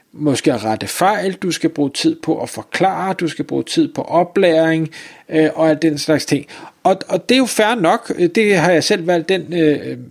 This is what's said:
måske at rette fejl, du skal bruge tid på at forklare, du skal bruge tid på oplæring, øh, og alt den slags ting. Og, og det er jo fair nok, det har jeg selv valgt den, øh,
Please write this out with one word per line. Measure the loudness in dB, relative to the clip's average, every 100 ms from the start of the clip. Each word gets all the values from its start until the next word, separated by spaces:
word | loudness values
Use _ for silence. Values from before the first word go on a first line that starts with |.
| _
måske | -4 -2 0 0
at | 0
rette | -2 -4 -4
fejl, | 0 0 2 -2
du | -4 -4
skal | -2 -2
bruge | -2 -4
tid | 0 -2 -2
på | -4 -4
at | -6
forklare, | -10 -8 0 0 0 -4
du | -4 -6
skal | -6
bruge | -4 -4
tid | -2 0 0
på | -2
oplæring, | -2 0 0 2 4 4 2 0 -2 -8 -20 -20 -4
øh, | 0 2
og | 2 0
alt | 2
den | 0 0
slags | 0 0 0
ting. | -4 -4 -18 -20 _
Og, | 0 0 -2
og | -4 2
det |
er | 2
jo | 2
fair | 0 0
nok, | 2 2 0 -2 -2 0
det | 2 2 4
har | 4
jeg | 2
selv | 2 0 0
valgt | 0 0
den, | -4 -2
øh, | 0 2 2 -4 -10 -14